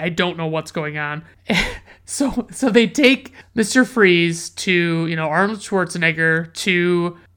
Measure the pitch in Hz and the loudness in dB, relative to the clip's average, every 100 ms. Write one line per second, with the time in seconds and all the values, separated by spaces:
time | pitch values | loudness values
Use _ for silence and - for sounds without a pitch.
0 | 165 170 180 170 160 160 156 175 151 151 | -4 -2 -2 -2 -4 -6 -6 -8 -6 -6
1 | 147 151 - _ - 180 - - - - | -8 -8 -12 _ -4 -2 -2 -8 -18 -20
2 | - - 277 240 - - 262 220 220 - | -10 -4 -2 -4 -8 -4 2 4 2 4
3 | 254 269 - - - - 214 262 247 240 | 4 4 -2 -20 -6 -4 2 2 2 4
4 | 190 175 170 165 - - - 175 170 165 | 4 4 2 -2 -10 -6 0 0 2 0
5 | 165 165 156 160 202 214 - 196 175 175 | -2 -4 -2 0 0 -2 -4 -2 -2 -2
6 | 165 160 160 160 165 - - 180 175 175 | -2 2 2 2 -2 -4 0 2 2 2
7 | 175 170 - | 0 -6 -16